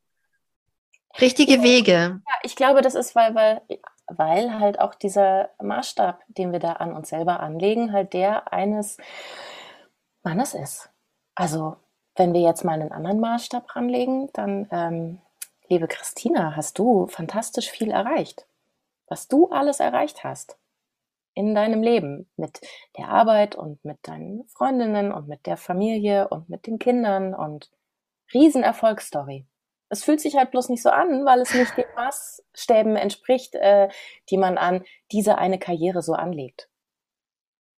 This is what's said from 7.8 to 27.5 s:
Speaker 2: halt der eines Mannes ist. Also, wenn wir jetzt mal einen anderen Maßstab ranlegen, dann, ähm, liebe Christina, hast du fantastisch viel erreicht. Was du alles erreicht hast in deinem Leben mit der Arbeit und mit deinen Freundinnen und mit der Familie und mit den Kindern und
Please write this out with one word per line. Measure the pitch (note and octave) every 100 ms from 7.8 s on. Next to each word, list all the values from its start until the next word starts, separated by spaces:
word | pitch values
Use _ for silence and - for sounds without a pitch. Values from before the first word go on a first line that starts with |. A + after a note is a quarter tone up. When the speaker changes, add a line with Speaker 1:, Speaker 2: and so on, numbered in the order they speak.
| A#3
Speaker 2:
halt | G3+ F#3+
der | F3+ G3 G#3+ -
eines | F3+ G3 G#3+ G#3 - - - - - - - - - _ _ _ _
Mannes | - E3+ C#4
ist. | - C#3 - - _ _ _ _
Also, | - F3 D#3+ D#3 - _ _ _ -
wenn | F3+
wir | F3
jetzt | E3+ E3
mal | F3 D#3
einen | D#3
anderen | - E3 G#3+
Maßstab | A3+ A#3+ - B3 - -
ranlegen, | A#3+ B3 B3 C4 C#4
dann, | - G3+ G3 G3+
ähm, | F3 E3 E3+ E3 F3+ _ _ - _ _
liebe | F3+ E3
Christina, | - - - A3+ D#4+ D#3+ D3+
hast | D3+ -
du | A3+ G3+ F3+
fantastisch | - E3 G#3 A#3 - -
viel | - G#3+
erreicht. | - A3 D4+ D#3 - - _ _ _ _ _ _
Was | - -
du | C#4 F#4
alles | C#4 C#4+ -
erreicht | - B3 D4+ -
hast | C3+ C#3 - - _ _ _ _ _ _ _
in | - G#3
deinem | G#3 G#3+ A3
Leben | A3+ A#3 D3 D3 F#3 -
mit | D#3+ - - - - -
der | -
Arbeit | - A3+ G#3+ G#3
und | - D#3 D3
mit | D3+ D3+
deinen | - D#3 D#3 G#3+ C#4+
Freundinnen | - B3+ B3+ A3+ G#3 G3+
und | D#3 D3
mit | D3 -
der | E3
Familie | - F3+ G#3+ A3 G#3 G3+ G3
und | - E3
mit | E3+ -
den | A3
Kindern | B3 B3 A3 F#3+ F#3+
und | F#3+ D3+